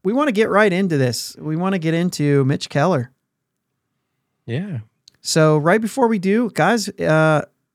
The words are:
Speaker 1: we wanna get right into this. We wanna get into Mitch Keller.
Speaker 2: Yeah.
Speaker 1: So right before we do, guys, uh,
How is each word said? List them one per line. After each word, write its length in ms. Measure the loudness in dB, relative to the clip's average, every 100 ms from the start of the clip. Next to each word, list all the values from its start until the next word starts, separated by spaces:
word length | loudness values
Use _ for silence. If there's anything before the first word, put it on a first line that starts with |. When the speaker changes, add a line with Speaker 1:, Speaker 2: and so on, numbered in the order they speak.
Speaker 1:
we 80 | -4
wanna 200 | 0 0
get 160 | 0 2
right 240 | 4 4
into 240 | 2 0 0
this. 380 | 0 -2 -10 -12
We 180 | -6 -4
wanna 220 | -2 -2
get 160 | -2
into 500 | -2 -2 -2 0 2
Mitch 240 | 2 -2 -4
Keller. 420 | -2 0 0 -4 _ _ _ _ _ _ _ _ _ _ _ _ _ -8
Speaker 2:
Yeah. 340 | -8 -6 -10 -12 _ _ _
Speaker 1:
So 380 | -2 2 4 2
right 220 | 2 0
before 280 | 0 -2 0
we 100 | 0
do, 320 | 0 0 0
guys, 340 | 0 0 0 -4
uh, 560 | -4 0 2 2 0 -2 _ _